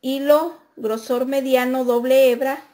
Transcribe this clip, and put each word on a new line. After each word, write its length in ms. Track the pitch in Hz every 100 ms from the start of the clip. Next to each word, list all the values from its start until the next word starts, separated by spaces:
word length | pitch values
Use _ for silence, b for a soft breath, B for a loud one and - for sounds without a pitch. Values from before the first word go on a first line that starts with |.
hilo 560 | 262 277 277 294 339 - _ -
grosor 500 | 220 226 226 247 254
mediano 580 | 277 262 254 254 262 247
doble 460 | 240 254 262 262
hebra 320 | 240 269 285 -